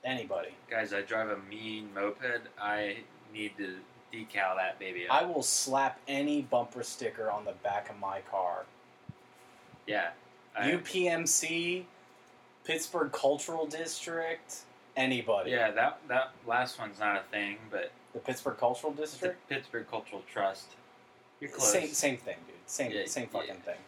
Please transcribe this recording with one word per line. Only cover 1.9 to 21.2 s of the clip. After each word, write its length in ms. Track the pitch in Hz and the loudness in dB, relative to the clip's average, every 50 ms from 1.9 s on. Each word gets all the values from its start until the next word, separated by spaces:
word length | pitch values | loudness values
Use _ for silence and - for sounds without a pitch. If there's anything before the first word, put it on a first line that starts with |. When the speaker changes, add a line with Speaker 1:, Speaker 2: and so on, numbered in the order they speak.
Speaker 2:
moped. 560 | 98 98 101 104 101 - 131 123 120 113 - - - - | -4 -2 0 0 -2 -2 -4 -2 -2 -4 -4 -8 -12 -6
I 460 | 104 104 104 104 104 101 101 117 117 - - - - 113 | -2 -2 0 0 0 -2 -2 -6 -8 -16 -20 -20 -20 -14
need 280 | 107 110 107 104 98 - | -8 -6 -6 -6 -4 -6
to 220 | 101 95 92 92 92 - - - - - | -6 -6 -6 -10 -14 -18 -20 -20 -18 -12
decal 460 | - 113 107 - - 101 98 92 92 | -10 -10 -10 -6 -2 0 2 2 4
that 220 | 95 92 92 95 - | 2 2 0 0 -4
baby 280 | 98 92 90 87 87 | -6 -6 -4 -4 2
up. 160 | 90 127 151 | 4 4 4
Speaker 1:
I 40 | 175 | 6
will 160 | 180 175 147 | 4 0 0
slap 580 | 123 - - - - 135 131 135 139 135 - - - - | 2 4 2 2 2 4 4 4 4 4 2 -2 -6 -2
any 320 | 139 139 143 147 147 147 | 0 0 2 2 2 2
bumper 420 | 131 123 131 123 120 - - 127 | 2 4 4 4 4 2 -4 -8
sticker 480 | 117 - - - 120 110 104 117 110 107 | -8 -8 -6 -4 -4 -4 -2 0 -2 0
on 140 | 104 104 104 | 0 0 -2
the 80 | 101 | -4
back 380 | 98 - - 101 98 101 101 - | -8 -2 -2 0 0 0 -2 -4
of 80 | 107 101 | -8 -4
my 240 | 101 98 95 98 | -4 -4 -4 -4
car. 420 | 92 - - 98 92 90 87 92 92 - - - - - - - - - - - - - - - - - - - - - - - - | -6 -2 0 2 2 2 0 -2 -6 -10 -16 -20 -20 -20 -20 -20 -18 -18 -18 -18 -20 -20 -20 -20 -20 -20 -20 -20 -20 -20 -20 -16 -6
Speaker 2:
Yeah. 260 | - 104 101 87 85 82 - - - - - - - - | 0 0 2 2 0 -4 -8 -20 -20 -20 -20 -20 -8 -2
I 140 | - 101 135 | 0 2 2
Speaker 1:
U 60 | 170 175 | 2 2
P 280 | 170 - - 185 180 175 | 0 -2 0 2 4 4
M 180 | 170 165 170 | 2 2 2
C, 600 | 170 - - - 160 165 170 170 175 180 185 180 - - - - - - - - - - - - - - - - | 2 2 2 2 2 0 0 0 0 -2 -2 -4 -10 -18 -20 -20 -20 -20 -20 -20 -20 -20 -20 -20 -20 -20 -12 -2
Pittsburgh 460 | - 165 156 160 - - 175 156 143 | -2 0 0 0 -2 0 0 0 2
Cultural 560 | - - - 139 147 139 - - 165 165 160 | 0 4 6 6 6 4 0 -4 -2 -2 -2
District, 1000 | 151 147 160 165 165 - - - 170 165 165 165 165 165 160 - - - - - - - - - - - | -2 -2 -4 -4 -4 -4 -6 -6 -4 -2 -2 -2 -2 -4 -6 -8 -14 -14 -14 -14 -18 -20 -20 -20 -6 0
anybody. 560 | - 131 131 131 120 110 113 107 98 92 92 | 2 2 2 2 2 2 4 4 4 4 2
Speaker 2:
Yeah, 200 | 123 120 113 110 | 4 4 4 4
that, 280 | 101 110 117 143 - - - 143 | 6 6 4 4 4 0 -4 2
that 240 | 123 131 131 127 - - - | 2 2 2 2 -4 -12 -2
last 320 | 117 117 123 127 127 - - | 2 2 2 2 2 -2 -8
one's 200 | 117 107 101 98 | -8 -10 -4 0
not 180 | 107 104 101 | 2 2 2
a 60 | 98 95 - | 2 0 -2
thing, 260 | - 104 101 101 101 104 113 107 | -2 -2 -2 -2 -4 -8 -10 -6
but 200 | 104 95 90 87 - - - - | -4 -4 -4 -4 -8 -12 -20 -10
Speaker 1:
The 60 | - 117 | -10 -6
Pittsburgh 400 | - - 127 - - 139 120 - | -4 -4 -4 -2 -2 -4 0 4
Cultural 340 | 127 120 127 - - 156 | 4 4 4 2 -2 -4
Speaker 2:
it's 60 | 143 147 | -2 -2
the 40 | 156 151 - - 185 180 | -6 -6 -4 -2 -2 -2
Speaker 1:
District? 200 | 180 - - - | -2 -2 -6 -6
Speaker 2:
Pittsburgh 380 | 139 135 120 - - 117 110 - | -6 -6 -6 -4 -6 -6 -6 -4
Cultural 320 | - 117 117 - 104 98 95 - | -6 -6 -6 -6 -12 -12 -12 -8
Trust. 420 | - 107 98 98 98 - - - - - - - - - - - - - | -2 2 2 2 0 -2 -10 -16 -20 -20 -20 -20 -20 -20 -20 -20 -20 -20